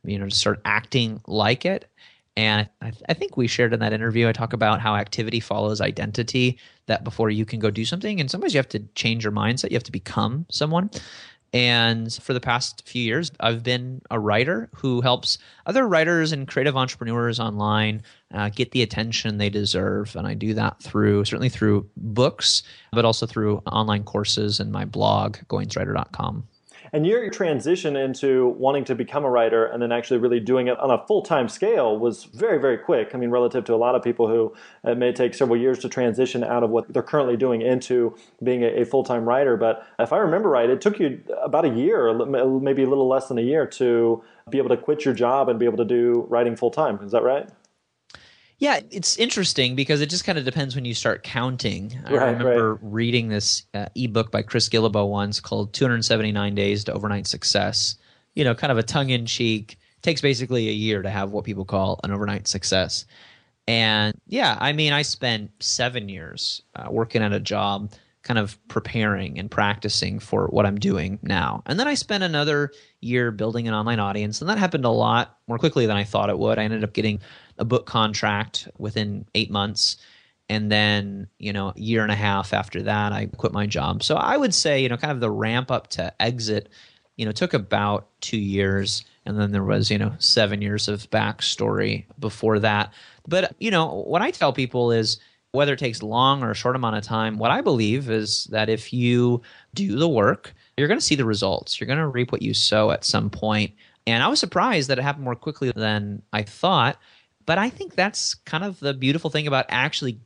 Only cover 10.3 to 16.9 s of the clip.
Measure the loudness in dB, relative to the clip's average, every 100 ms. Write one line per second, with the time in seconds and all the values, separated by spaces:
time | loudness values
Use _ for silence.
10.3 | -2 -6 -4 0 0 -2 -6 -16 -20 -20
11.3 | -20 _ 2 4 4 4 2 -4 -8 -4
12.3 | -4 0 -2 -2 -10 -8 -4 -2 -2 -4
13.3 | -2 -2 0 -2 -2 -4 -12 -6 -2 2
14.3 | 2 2 -2 -6 -6 -2 2 2 2 0
15.3 | -6 -8 -12 -2 0 4 4 4 2 2
16.3 | -2 -4 0 0 2 -2